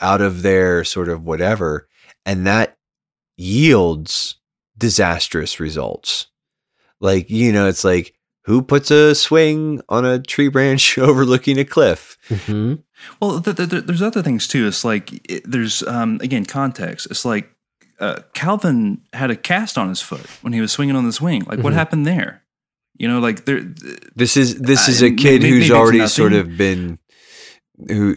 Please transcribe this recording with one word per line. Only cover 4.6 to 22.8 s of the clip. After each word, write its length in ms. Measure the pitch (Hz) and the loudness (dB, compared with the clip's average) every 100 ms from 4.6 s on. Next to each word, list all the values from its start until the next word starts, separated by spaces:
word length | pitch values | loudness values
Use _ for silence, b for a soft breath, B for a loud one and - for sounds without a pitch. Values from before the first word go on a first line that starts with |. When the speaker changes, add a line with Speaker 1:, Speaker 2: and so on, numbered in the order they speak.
| _ 110 | _ -4
Speaker 1:
disastrous 840 | 117 104 92 85 - 82 78 - | -2 0 0 -2 -4 -6 -6 -8
results? 680 | 78 76 58 50 - - - _ _ _ _ _ _ - | -8 -6 -8 -8 -8 -8 -10 _ _ _ _ _ _ -4
Like, 280 | 98 95 90 | 0 0 0
you 220 | 110 120 | 0 2
know, 160 | 104 98 | 2 2
it's 160 | 92 | 0
like, 300 | 95 90 82 _ _ _ | 0 0 -2 _ _ _
who 200 | - 123 | 0 0
puts 280 | 131 143 143 | 2 0 4
a 240 | 147 151 | 6 6
swing 680 | 143 - 160 156 156 156 147 - | 4 2 2 2 0 -4 -6 -4
on 160 | 117 | -2
a 140 | 127 127 | 0 -2
tree 280 | 131 - 143 | -4 0 0
branch 500 | 135 135 135 - - | 2 2 2 0 2
<laughs> 0 | |
overlooking 600 | 131 131 127 127 - 135 | 4 4 4 2 2 -2
a 60 | |
cliff? 540 | 139 - 117 82 - - - | 0 2 2 2 -6 -18 -8
Speaker 2:
Mm-hmm. 460 | 104 - 104 113 156 _ B B B | -8 -4 -4 -2 -4 _ B B B
Speaker 3:
Well, 200 | 202 160 | -4 -2
th-, 160 | 185 175 | -4 -4
th-, 140 | 175 | -4
th-, 140 | 175 | -4
there's 180 | - 175 | -4 -2
other 200 | 214 226 | -2 -2
things 240 | 156 117 - | -2 -2 -2
too. 200 | 139 107 | 0 0
It's 180 | - | -2
like, 280 | 117 104 - - - | -2 -4 -6 -16 -12
it, 120 | 90 - | -12 -6
there's, 320 | 123 110 - | -4 -4 -4
um, 360 | - 120 113 110 | -6 -4 -2 -2
again, 220 | 131 127 | -4 -4
context. 640 | 98 135 135 - 87 - - | -4 -4 -4 -6 -10 -10 -10
It's 140 | - | -6
like, 260 | 123 107 - _ _ _ _ - | -4 -4 -6 _ _ _ _ -10
uh, 200 | 101 - - | -8 -8 -12
Calvin 640 | - 156 202 175 123 104 - _ | -6 -4 -2 0 0 0 -4 _
had 180 | 123 131 | -6 -6
a 60 | 110 | -4
cast 420 | - 185 220 131 | -4 -4 -4 -4
on 100 | 95 | -4
his 120 | 92 | -6
foot 260 | - 69 - - | -10 -12 -16 -12
when 100 | 117 | -6
he 80 | 117 | -4
was 120 | 107 | -4
swinging 240 | - 143 135 | -2 -2 0
on 80 | |
the 80 | 120 | -2
swing. 280 | 110 170 131 | -2 -2 -2
Like, 160 | 87 110 | -4 -4
what 100 | 139 | 0
Speaker 2:
Mm-hmm. 80 | 160 | 0
Speaker 3:
happened 280 | 160 156 147 | 0 -2 0
there? 360 | 175 - - _ _ _ _ | -2 -4 -10 _ _ _ _